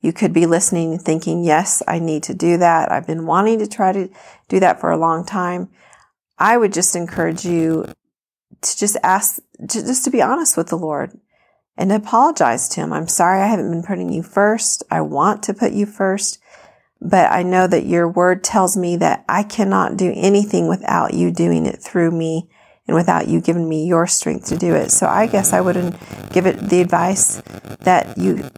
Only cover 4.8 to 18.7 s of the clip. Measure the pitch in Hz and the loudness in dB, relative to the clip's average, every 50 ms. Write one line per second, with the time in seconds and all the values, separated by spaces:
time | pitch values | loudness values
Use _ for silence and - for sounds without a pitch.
4.8 | - 170 170 160 165 165 160 165 175 - 202 202 180 175 180 180 180 196 _ _ | 0 -2 0 0 0 0 0 -2 -4 -6 -6 -4 -4 -4 -4 -6 -8 -12 _ _
5.8 | _ _ - _ _ _ _ _ _ _ _ _ 165 208 226 240 226 196 208 165 | _ _ -20 _ _ _ _ _ _ _ _ _ 2 4 4 4 4 2 0 0
6.8 | 185 - - 175 170 170 - - 165 165 165 170 - 180 175 165 160 160 160 160 | -2 0 -2 -2 -6 -6 -4 -2 -2 -2 -2 -4 -4 -2 0 0 0 0 0 -2
7.8 | - - - _ _ _ _ _ _ _ _ _ _ _ - _ - - - - | -4 -6 -12 _ _ _ _ _ _ _ _ _ _ _ -20 _ -8 -8 -4 -2
8.8 | 202 208 208 - - - 185 202 208 - - - _ _ _ _ - 185 - 220 | -2 -2 -2 0 2 2 2 2 0 -2 -4 -6 _ _ _ _ -10 -8 -6 -6
9.8 | - - 254 254 - 254 254 240 143 - 247 349 330 - - - 165 - 170 165 | -4 -2 -2 -2 -2 0 2 2 2 2 2 0 0 0 0 0 -2 -2 -4 -6
10.8 | 175 156 151 143 151 180 - - _ _ _ _ _ _ _ _ _ _ _ - | -4 -4 -4 -4 -6 -8 -10 -18 _ _ _ _ _ _ _ _ _ _ _ -4
11.8 | - 196 202 214 214 - - 226 262 320 320 - 160 127 117 135 - - - - | 0 0 0 0 0 0 2 4 4 4 4 2 2 2 2 0 -4 -6 -4 -6
12.8 | - 160 160 147 165 170 - - 175 175 190 190 196 208 226 190 127 - 170 165 | -6 -4 -4 -6 -4 -4 0 2 2 4 4 2 2 2 0 0 0 -2 -4 -4
13.8 | 170 - 196 175 180 175 143 143 175 - - 196 202 208 220 226 - - - - | -4 -4 -6 -4 -4 -4 -4 -6 -6 -4 0 2 2 2 2 0 -2 -4 -4 -4
14.8 | - _ - 160 156 151 151 139 151 190 208 202 - - 190 - 240 - - 202 | -4 _ -2 -2 -2 -2 0 0 2 2 0 0 -4 -8 -4 -2 -2 -2 0 -2
15.8 | 208 208 208 - 196 190 190 202 - - - - _ _ - - - - _ _ | -4 -4 -4 -2 -2 -2 -2 -2 -4 -6 -8 -10 _ _ -20 -20 -20 -20 _ _
16.8 | _ _ _ _ - 175 190 185 170 - - 175 180 180 185 185 185 180 180 147 | _ _ _ _ -4 2 4 4 4 4 4 2 0 2 2 2 4 4 2 0
17.8 | - - 170 170 170 170 180 - 175 180 180 190 - - - 214 190 180 | 0 2 2 2 2 2 2 2 4 4 2 0 -2 0 2 2 2 2